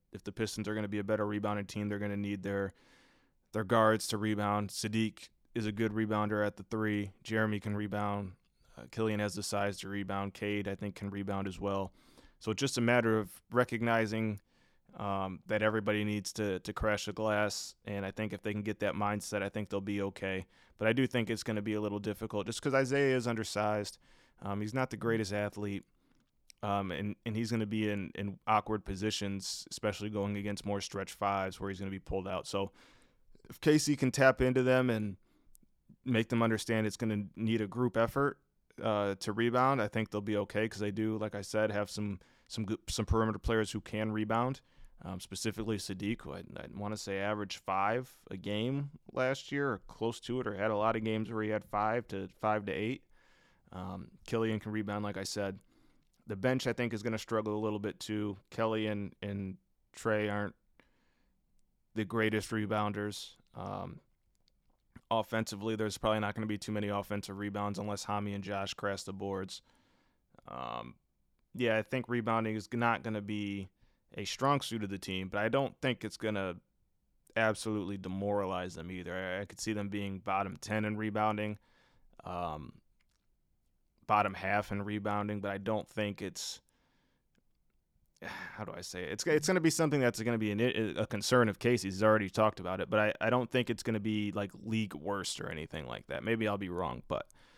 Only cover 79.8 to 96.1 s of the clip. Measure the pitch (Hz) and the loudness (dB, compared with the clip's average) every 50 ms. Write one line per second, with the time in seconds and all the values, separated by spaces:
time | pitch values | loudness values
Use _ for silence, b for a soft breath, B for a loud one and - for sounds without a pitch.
79.8 | 101 101 98 104 101 98 95 95 92 104 95 98 101 95 117 113 - - 107 107 | -2 -2 -2 -2 -4 -4 -4 -6 -2 0 0 0 0 -2 -4 -8 -4 -2 0 2
80.8 | 107 107 107 104 110 107 104 107 107 110 107 104 107 107 104 - b b b b | 2 0 0 0 -2 0 0 2 2 2 2 2 -2 -4 -4 -8 b b b b
81.8 | b b b b b b b - - - 90 87 87 85 78 76 73 - - - | b b b b b b b -16 -10 -8 -6 -4 -4 -4 -4 -6 -10 -12 -14 -18
82.8 | _ _ _ _ _ _ _ _ _ _ _ _ _ _ _ _ _ _ _ _ | _ _ _ _ _ _ _ _ _ _ _ _ _ _ _ _ _ _ _ _
83.8 | _ _ _ _ _ - 107 104 101 98 95 - - 95 101 104 101 - 104 101 | _ _ _ _ _ 4 6 6 6 4 2 -2 0 2 2 2 2 0 -2 -4
84.8 | 101 104 104 104 101 107 104 104 101 104 104 101 98 101 98 98 98 113 110 107 | -2 -2 -2 -2 -2 0 0 0 0 -2 -2 -4 -4 -4 -4 -4 -2 0 -2 -2
85.8 | - - - 110 107 104 101 - 104 95 85 - - - - - _ _ _ _ | -2 -4 -4 -2 -2 -2 -2 -4 -6 -8 -6 -6 -8 -8 -8 -10 _ _ _ _
86.8 | _ _ _ _ _ _ _ _ _ _ _ _ _ _ _ _ _ _ _ _ | _ _ _ _ _ _ _ _ _ _ _ _ _ _ _ _ _ _ _ _
87.8 | _ _ _ _ _ _ _ - - 98 - - - - - 104 107 - - 87 | _ _ _ _ _ _ _ -14 -10 -10 -8 -8 -10 -12 -10 -10 -10 -8 -8 -10
88.8 | 90 - - 90 90 73 90 110 - 170 156 151 151 - 185 180 160 165 156 - | -10 -8 -6 -6 -4 -4 -4 -2 2 4 4 4 6 4 4 6 4 4 4 4
89.8 | 165 151 147 143 131 120 113 - 113 117 120 110 110 107 101 104 117 127 - - | 2 4 4 4 4 4 4 2 0 0 0 2 2 0 2 2 2 2 2 2
90.8 | 110 104 78 - 107 - - 104 101 - 127 123 120 110 98 - - 120 123 117 | 0 0 0 -2 -2 -2 -2 -2 2 6 6 8 8 6 4 2 4 4 4 4
91.8 | 98 95 95 95 107 110 107 110 101 92 - - 107 110 - - 92 90 92 95 | 2 0 0 4 6 8 8 6 4 2 2 4 4 4 4 0 -4 -4 -2 -2
92.8 | 92 - 101 107 107 107 - - - 113 117 123 123 110 - 127 120 - 117 - | -2 2 2 4 4 4 2 2 2 4 4 4 2 2 2 2 2 2 0 -2
93.8 | - 120 113 107 101 110 107 107 104 104 98 104 101 98 - - - 110 110 110 | 0 0 0 0 0 0 0 0 0 0 0 -2 -2 -4 -6 -8 -6 -2 0 0
94.8 | 110 98 85 73 73 95 101 98 95 - - - - - 85 78 78 - - 80 | 0 0 -4 -6 -4 -4 -4 -2 -2 -4 -4 -4 -6 -6 -6 -6 -6 -6 -6 -8
95.8 | 71 62 58 50 - - | -6 -6 -8 -8 -8 -6